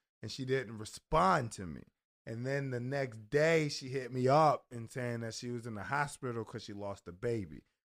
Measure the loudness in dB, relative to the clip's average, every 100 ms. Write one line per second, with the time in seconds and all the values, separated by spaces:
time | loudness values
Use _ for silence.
0 | _ _ -10 -6 0 0 0 -8 -10 -12
1 | _ 4 6 4 0 -6 -8 -10 -14 _
2 | _ _ -10 -6 -2 -2 -2 -4 -4 -4
3 | -4 -8 -2 4 6 6 2 -2 -4 -4
4 | -2 2 6 8 8 6 -2 -12 -8 -4
5 | -4 -4 -4 -6 -6 -6 -6 -8 -2 -2
6 | -2 -4 -4 -4 -6 -8 -10 -8 -8 -8
7 | -12 -4 -2 0 -2 -10 _ _